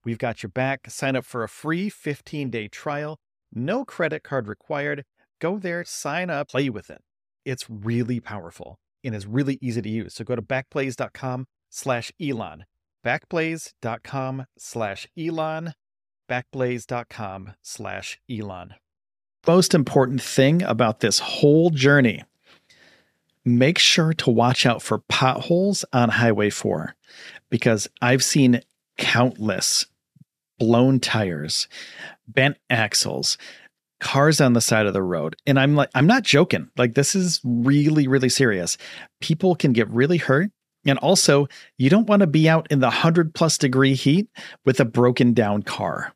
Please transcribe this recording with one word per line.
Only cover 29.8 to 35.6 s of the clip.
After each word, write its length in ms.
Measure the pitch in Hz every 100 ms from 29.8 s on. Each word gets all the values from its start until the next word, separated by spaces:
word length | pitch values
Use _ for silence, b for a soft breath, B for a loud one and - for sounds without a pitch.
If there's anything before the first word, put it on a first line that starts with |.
| - _ _ _ _ _ _ _
blown 420 | 113 117 131 131
tires, 680 | - 113 98 80 78 - - B B B B B -
bent 280 | 120 139 143 _
axles, 680 | 117 107 - - 67 - - B B B _ _ _
cars 400 | - 135 151 156
on 120 | 135
the 80 | 117
side 260 | - 110 104
of 60 |
the 100 | 98
road. 340 | 92 85 78 - -
And 120 |
I'm 180 | 135